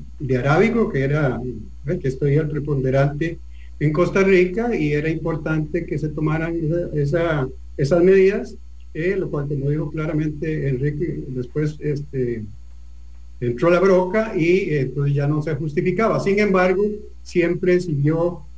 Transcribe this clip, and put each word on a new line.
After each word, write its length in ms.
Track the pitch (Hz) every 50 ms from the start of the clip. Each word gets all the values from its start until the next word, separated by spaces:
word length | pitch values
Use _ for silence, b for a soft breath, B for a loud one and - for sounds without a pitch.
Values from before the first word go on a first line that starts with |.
| - - - -
de 200 | - 123 131 123
arábigo, 520 | 135 139 151 175 214 226 233 233 208 -
que 140 | - 135 135
era, 360 | 135 143 156 147 127 117 113 127 127 117 107 - - - - -
eh, 140 | 139 185 180
que 80 | - 131
esto 180 | - - 147
era 160 | 143 139 156
el 80 | 156 147
preponderante 880 | 151 147 143 156 143 135 127 131 127 135 143 147 147 - 165 165 170 - - b b b b b b -
en 140 | 147 151 156
Costa 300 | 185 175 180 - 196 190
Rica, 520 | 190 190 175 180 180 180 220 233 240 220
y 180 | 156 151 147 147
era 160 | 147 151 160
importante 760 | 165 160 - 165 160 151 - 160 156 156 151 - - 170 170
que 140 | - 165 143
se 100 | 151 147
tomaran 460 | 139 156 151 156 156 160 165 170 170
esa, 440 | 170 160 147 170 175 - - 156 151
esa, 480 | 143 143 175 170 170 170 156 143 131 127 - - - - - -
esas 260 | 143 143 180 170 175
medidas, 520 | 190 196 196 190 196 208 226 240 - - - - - - - - - -
eh, 220 | 156 165 185 202 190
lo 120 | 160 143
cual, 180 | 160 147 139 143
como 220 | 151 135 139 143
dijo 200 | 147 156 147 -
claramente 760 | - 156 151 151 151 151 156 151 - - 170 160 156 151 139 139
Enrique, 560 | 131 123 139 147 147 147 175 156 143 - - 131
después, 480 | 127 127 123 - - 147 156 147 151 -
este, 640 | - 147 143 143 147 - - 131 123 120 120 110 104 104 - - - - - - - - - - - - - - - - - -
entró 300 | 127 120 120 - 165 170
la 100 | 175 175
broca 540 | 185 196 185 180 185 180 208 220 220 220 196
y, 400 | 180 160 170 180 190 196 165 151
eh, 160 | 143 135 - -
pues 200 | 147 143 143 143
ya 140 | 143 143 143
no 140 | 151 151
se 140 | 151 165 151
justificaba. 640 | 127 165 156 - 185 180 185 180 185 180 180 156 139
Sin 200 | 139 196 196 208
embargo, 440 | 208 202 190 185 180 185 185 190 208 214 214 - - - - - -
siempre 560 | - - 180 170 170 175 - 190 180 180 180
siguió 600 | 180 175 147 139 143 151 160 165 170 175 180 - - - -